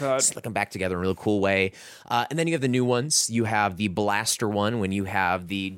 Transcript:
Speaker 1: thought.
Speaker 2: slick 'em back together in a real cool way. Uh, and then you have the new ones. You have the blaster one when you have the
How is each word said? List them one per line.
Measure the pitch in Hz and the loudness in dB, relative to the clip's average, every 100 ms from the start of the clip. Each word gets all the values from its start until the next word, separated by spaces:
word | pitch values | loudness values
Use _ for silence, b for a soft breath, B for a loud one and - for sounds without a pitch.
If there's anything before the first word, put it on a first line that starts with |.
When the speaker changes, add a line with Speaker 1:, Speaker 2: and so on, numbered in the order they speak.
| 139 | 0
Speaker 1:
thought. | 131 | 2
Speaker 2:
slick | - - 123 | 0 -2 -6
'em | |
back | 101 101 | -4 -4
together | 95 92 90 | -2 -2 0
in | |
a | |
real | 92 | 0
cool | 95 - 104 | 0 2 2
way. | 98 98 95 B B B B | 4 4 2 B B B B
Uh, | 120 120 | -2 0
and | 156 | -2
then | 165 | 0
you | |
have | 165 | 0
the | 131 | 2
new | 127 | 2
ones. | 123 123 143 156 - | 2 2 2 0 0
You | 117 | 0
have | 113 107 101 90 | 2 2 0 0
the | 104 | -2
blaster | 87 104 104 113 - 110 | 0 0 0 0 -2 0
one | 104 104 117 | 0 0 0
when | 95 | -2
you | 98 | -2
have | 92 101 92 92 87 | -2 0 0 0 -4
the | 98 95 | -6 -6